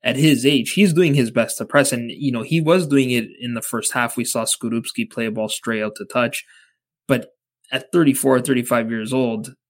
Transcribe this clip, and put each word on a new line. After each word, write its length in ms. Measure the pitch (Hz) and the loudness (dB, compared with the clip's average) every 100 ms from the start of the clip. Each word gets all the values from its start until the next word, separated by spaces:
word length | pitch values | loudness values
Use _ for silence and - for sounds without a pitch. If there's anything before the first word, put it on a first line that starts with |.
at 140 | 127 131 | -2 2
his 280 | 156 131 | 4 4
age, 280 | 131 143 110 | 4 2 0
he's 200 | - 196 | 2 4
doing 220 | 160 175 | 4 4
his 160 | 139 117 | 4 2
best 260 | 120 113 - | 0 -2 -4
to 80 | |
press. 260 | 110 143 135 | 0 2 2
And, 200 | 120 117 | -2 -6
you 200 | - 143 | -4 -4
know, 120 | 120 | -4
he 180 | 110 165 | 0 0
was 260 | 156 180 160 | 4 2 4
doing 240 | 139 127 | 2 4
it 160 | 123 107 - | 0 -2 -10
in 140 | 123 | -8
the 80 | 117 | -8
first 320 | - 117 104 | -6 -6 -2
half. 240 | 127 117 - | -2 -2 -2
We 80 | 113 | -4
saw 180 | 120 | -4
Skorupski 680 | 113 - 117 117 113 - 110 | -4 -4 -4 -4 -4 -8 -6
play 140 | - | -4
a 60 | 113 | -6
ball 180 | 110 107 | -4 -6
straight 340 | - - 113 | -6 -6 -4
out 120 | 107 107 | -6 -8
to 80 | |
touch. 400 | 101 123 117 - - _ _ _ _ _ - | -6 -2 -2 -4 -14 _ _ _ _ _ -2
But 200 | 127 - _ _ _ _ | -2 -2 _ _ _ _
at 180 | 131 - | -8 0
thirty-four, 520 | 175 143 131 135 127 | 2 4 4 2 2
thirty-five 480 | 123 123 120 120 113 | 2 -2 0 -2 0
years 240 | 113 110 | -6 -4
old 400 | 127 123 113 107 - _ | -2 -2 -4 -10 -18 _